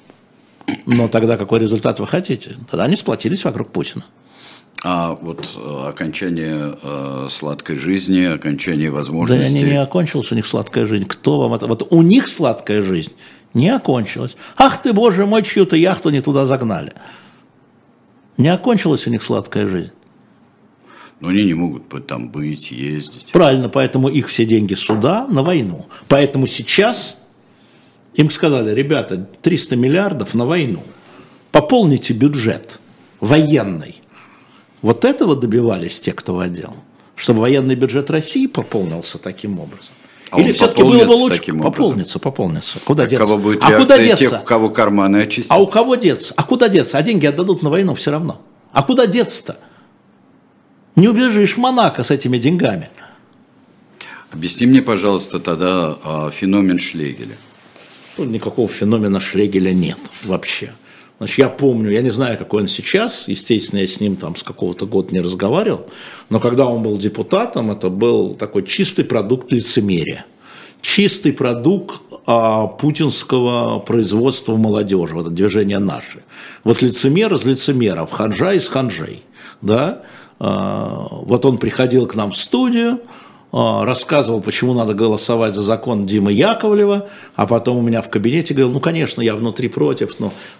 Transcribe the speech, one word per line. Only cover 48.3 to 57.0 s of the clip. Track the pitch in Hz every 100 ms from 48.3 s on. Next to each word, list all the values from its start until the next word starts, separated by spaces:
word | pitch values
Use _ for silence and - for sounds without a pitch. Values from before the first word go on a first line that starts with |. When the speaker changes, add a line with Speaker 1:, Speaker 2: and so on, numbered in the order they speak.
| - - _ _
Speaker 1:
А | -
куда | 135 262 240
деться-то? | 208 220 - - - - _ _ _ _ _ _ _ _ _ _ _ _ -
Не | 196
убежишь | 226 254 208 202
в | -
Монако | 247 254 196 -
с | 123
этими | 139 - 123
деньгами. | 120 175 135 95 78 - - - _ _ _ _ _ _ _ - - - -
Speaker 2:
Объясни | 80 87 - 123
мне, | 131
пожалуйста, | - 104 101 95 - 90
тогда, | 90 82 90 92 82 73
а, | 80 78 76
феномен | 73 98 101 95 90
Шлегеля. | - 85